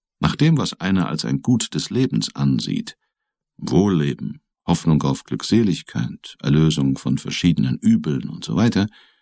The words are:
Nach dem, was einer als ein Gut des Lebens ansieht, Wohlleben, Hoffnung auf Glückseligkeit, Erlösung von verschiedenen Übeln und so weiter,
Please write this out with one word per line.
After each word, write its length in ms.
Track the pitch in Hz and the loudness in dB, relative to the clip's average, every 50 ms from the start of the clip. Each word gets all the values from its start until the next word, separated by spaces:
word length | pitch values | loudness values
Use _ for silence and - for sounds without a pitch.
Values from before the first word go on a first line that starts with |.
| _ _ _ - | _ _ _ -2
Nach 160 | - 82 - | -2 -2 2
dem, 220 | - 147 160 165 131 | 2 4 4 4 4
was 220 | 95 - - - | 2 -2 -4 -4
einer 280 | - 95 98 95 85 - | -2 0 0 2 0 0
als 180 | - 78 - | -2 -4 -2
ein 160 | - - 135 | -2 -2 0
Gut 320 | - 117 127 110 - - - | 2 2 2 2 0 -2 -4
des 160 | - - - | -6 -4 -2
Lebens 460 | 104 123 131 - - 107 - - - | 0 0 0 0 0 -2 -2 -4 -4
ansieht, 640 | - 71 69 131 - - - 50 50 - - - _ _ _ _ _ _ _ _ _ _ _ _ - | -2 0 0 0 0 0 -2 -4 -6 -6 -8 -12 _ _ _ _ _ _ _ _ _ _ _ _ -12
Wohlleben, 840 | - - 80 85 101 101 92 80 73 69 64 - - 53 - - _ _ _ _ _ | -6 0 2 2 4 4 2 2 0 -2 -4 -6 -8 -10 -12 -12 _ _ _ _ _
Hoffnung 360 | - 87 - - 82 78 71 - | -2 -2 0 2 2 2 2 2
auf 200 | 69 67 - - | 0 -2 -4 -6
Glückseligkeit, 1120 | - 67 65 - - 101 113 117 98 82 - - - - - 62 - - - - - - _ | -8 -8 -8 -2 0 2 2 2 2 0 -2 -6 -8 -6 -6 -4 -6 -6 -10 -16 -20 -16 _
Erlösung 580 | - 67 71 76 80 78 - 78 69 67 67 - | -2 2 4 4 4 4 2 2 0 0 -2 -2
von 200 | - 62 67 67 | -2 -2 -2 -2
verschiedenen 600 | - - - - - 87 82 - - 65 - - | -4 -6 -4 0 2 2 2 2 0 -2 -2 0
Übeln 500 | - 110 113 110 - 82 71 64 - - | 2 2 2 4 2 -2 -4 -4 -4 -8
und 160 | - - - | -12 -12 -8
so 100 | - - | -4 0
weiter, 320 | - 113 117 - - 202 214 - - _ _ _ _ | 2 2 2 2 2 0 -2 -4 -10 _ _ _ _